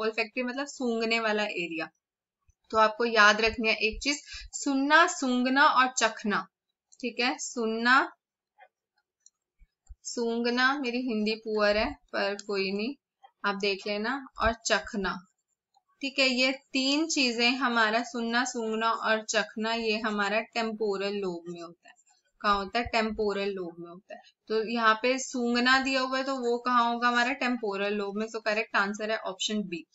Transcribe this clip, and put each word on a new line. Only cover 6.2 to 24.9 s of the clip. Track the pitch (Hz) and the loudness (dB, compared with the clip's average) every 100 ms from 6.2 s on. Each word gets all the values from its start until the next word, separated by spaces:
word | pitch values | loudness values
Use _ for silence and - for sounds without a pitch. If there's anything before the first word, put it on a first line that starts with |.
| 214 185 - _ _ _ _ - | -2 -2 -4 _ _ _ _ -10
ठीक | 240 226 | -8 -2
है, | 240 302 | -2 -2
सुनना, | - 247 220 226 240 269 339 - _ _ _ _ _ _ _ _ _ _ - _ _ _ _ _ - - | -6 -4 -2 0 4 4 2 -6 _ _ _ _ _ _ _ _ _ _ -20 _ _ _ _ _ -20 -16
सूंघना, | - 247 233 233 240 247 269 285 | -10 -4 -2 0 0 2 2 2
मेरी | 247 240 | -2 -2
हिंदी | 254 214 214 220 | -2 -2 0 -2
पुअर | 220 214 208 208 | -2 2 4 4
है | 254 | 0
पर | 285 _ 208 202 208 | -4 _ -2 -2 -4
कोई | 214 196 196 | -4 -2 -2
नहीं, | 202 233 277 _ _ - _ 202 | -2 -4 -6 _ _ -20 _ -4
आप | 202 | 0
देख | 202 190 214 | -2 -2 -4
लेना, | 208 220 277 262 - | -4 -4 -6 -8 -2
और | 220 | -2
चखना। | 233 - 202 - 208 185 180 - _ _ _ _ _ _ - | 0 0 0 0 -4 -4 -6 -12 _ _ _ _ _ _ -10
ठीक | 269 277 | -6 0
है, | 262 | 2
ये | 247 262 | 4 2
तीन | 269 _ 269 269 294 320 | 0 _ -2 2 2 0
चीजें, | 302 247 226 240 | 0 0 2 0
हमारा | 262 254 233 214 226 | 2 0 2 2 2
सुनना, | 240 240 233 240 | -2 -6 -2 -2
सूंघना | 254 240 220 220 226 | -2 -4 -4 -2 0
और | 226 208 220 220 | 0 0 -2 0
चखना, | 220 202 220 220 | -2 -2 -4 -4
ये | 233 226 214 | -2 -2 -2
हमारा | 220 208 196 220 | -2 -2 0 -2
टेम्पोरल | 233 240 226 214 214 190 202 | -2 -4 -4 -2 -2 -2 -2
लोब | 208 185 170 170 | -4 -4 -6 -10
में | 170 | -14
होता | 170 - - | -14 -18 -20
है। | _ _ _ _ _ | _ _ _ _ _
कहाँ | 214 202 | 0 0
होता | 190 233 | 0 -2
है? | 233 | -2
टेम्पोरल | 226 220 214 208 196 202 | 0 -2 0 -2 0 -2
लोब | 190 175 170 | -4 -8 -10
में | 170 | -16
होता | 180 - - | -16 -18 -20
है। | - _ - | -20 _ -4
तो | 220 220 | -2 -2
यहाँ | 233 220 | 2 4